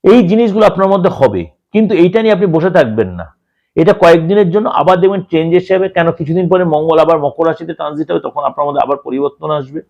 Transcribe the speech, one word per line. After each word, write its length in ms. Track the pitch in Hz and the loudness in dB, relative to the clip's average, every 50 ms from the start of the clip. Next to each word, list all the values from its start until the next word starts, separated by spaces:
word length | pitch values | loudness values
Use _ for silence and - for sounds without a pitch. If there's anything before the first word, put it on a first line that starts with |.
এই 260 | - 185 220 247 202 170 | 4 6 4 4 4 2
জিনিসগুলো 380 | 208 220 240 220 190 220 214 | 2 0 0 0 2 2 2
আপনার 220 | 196 - 180 190 190 | 2 2 0 0 0
মধ্যে 220 | 196 196 175 180 | 0 0 0 -2
হবে, 340 | - - 135 117 104 92 82 80 _ _ _ _ | 0 2 0 0 0 -2 -8 -8 _ _ _ _
কিন্তু 220 | - 208 220 190 220 | -2 0 0 2 2
এইটা 280 | 175 170 185 185 226 | 2 2 2 2 0
নিয়ে 120 | 220 220 208 | 0 2 0
আপনি 120 | 180 208 | 0 0
বসে 240 | 180 156 165 160 190 | 0 0 0 0 2
থাকবেন 380 | 180 180 147 117 107 110 107 92 | 2 2 2 2 0 -2 -4 -4
না। 280 | 90 87 82 - _ _ _ _ _ _ _ _ _ | -4 -12 -14 -16 _ _ _ _ _ _ _ _ _
এটা 180 | - 160 196 | 0 2 2
কয়েকদিনের 580 | 202 208 180 170 170 170 160 165 202 208 202 175 | 2 4 4 4 4 4 2 0 0 0 0 2
জন্য, 180 | 165 208 220 - | 0 -2 -2 -2
আবার 320 | - 170 180 180 185 175 | -2 0 2 2 2 2
দেখবেন 220 | 185 190 202 190 185 _ | 2 0 0 -2 -6 _
চেঞ্জ 240 | 165 160 160 165 170 | -4 -2 0 0 0
এসে 200 | 180 180 - 190 | 0 0 0 -2
যাবে। 140 | 185 190 185 | -2 -2 -2
কেন, 240 | 185 175 170 165 | -2 -2 -2 -2
কিছুদিন 360 | 165 - 165 139 165 180 185 175 | -2 -4 -6 -4 -2 -2 0 0
পরে 160 | 185 185 180 | 0 0 0
মঙ্গল 340 | 170 151 151 156 165 160 160 | 0 0 -2 0 0 2 2
আবার 200 | 160 165 165 156 | 2 2 2 0
মকর 280 | 143 143 - - 165 | -2 -6 -4 -2 -2
রাশিতে 280 | 165 160 - 170 160 160 | -2 -2 -4 -10 -14 -10
ট্রানজিট 360 | - 156 151 147 147 160 - | -10 -10 -10 -6 -8 -6 -4
হবে, 100 | 175 170 | -4 -6
তখন 200 | - 143 - 147 | -6 -6 -8 -4
আপনার 260 | 143 131 135 - 147 | -6 -6 -4 -4 -4
মধ্যে 140 | 143 143 139 | -4 -2 -2
আবার 140 | 123 127 143 | -2 -2 -4
পরিবর্তন 540 | 139 - 135 127 135 143 139 - _ 156 156 | -6 -6 -8 -6 -4 -4 -4 -6 _ -8 -6
আসবে। 300 | 151 147 135 131 143 160 - | -6 -6 -6 -10 -14 -16 -16